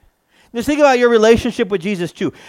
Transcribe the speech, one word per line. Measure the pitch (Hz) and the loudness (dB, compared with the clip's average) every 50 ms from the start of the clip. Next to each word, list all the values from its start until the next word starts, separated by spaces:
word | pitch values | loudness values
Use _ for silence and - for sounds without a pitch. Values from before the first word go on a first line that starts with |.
| _ _ _ _ _ _ _ _ _ _ - | _ _ _ _ _ _ _ _ _ _ -10
Just | 233 226 | -8 -4
think | 277 302 294 | -2 0 2
about | 294 285 262 247 | 2 2 2 2
your | 247 240 | 2 2
relationship | 240 220 214 226 233 220 - 240 - - 233 180 | 2 4 4 4 4 2 0 -4 -4 -4 -4 -4
with | 202 185 | -4 -6
Jesus | 156 202 208 170 175 160 | -6 -6 -6 -6 -8 -8
too. | - - 190 143 - - - | -8 -8 -8 -8 -8 -10 -20